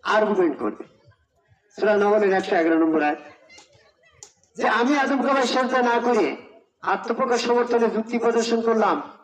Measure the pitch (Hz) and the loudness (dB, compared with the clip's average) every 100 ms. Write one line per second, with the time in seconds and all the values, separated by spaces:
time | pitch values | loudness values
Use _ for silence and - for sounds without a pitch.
0 | - 214 208 196 175 120 113 - - _ | 0 0 2 2 0 0 -8 -8 -20 _
1 | _ _ _ _ _ _ _ - 214 202 | _ _ _ _ _ _ _ -2 2 2
2 | 202 214 202 190 185 190 165 160 160 156 | 4 2 2 0 0 0 2 2 2 2
3 | 147 151 - - - - - _ _ _ | 0 -2 -10 -20 -20 -20 -20 _ _ _
4 | _ _ - _ _ - - 214 247 294 | _ _ -20 _ _ -4 -2 0 2 2
5 | 269 277 226 277 247 254 247 254 247 233 | 0 0 0 0 0 0 0 0 2 0
6 | 240 220 151 - - - _ _ 196 196 | 0 0 0 -4 -14 -20 _ _ -6 -4
7 | 240 233 262 240 233 240 240 240 226 208 | -4 -4 -2 -2 0 0 2 0 0 -2
8 | 226 233 233 233 226 226 226 226 202 151 | -4 -2 0 0 -2 -2 0 0 0 -2
9 | - - | -6 -20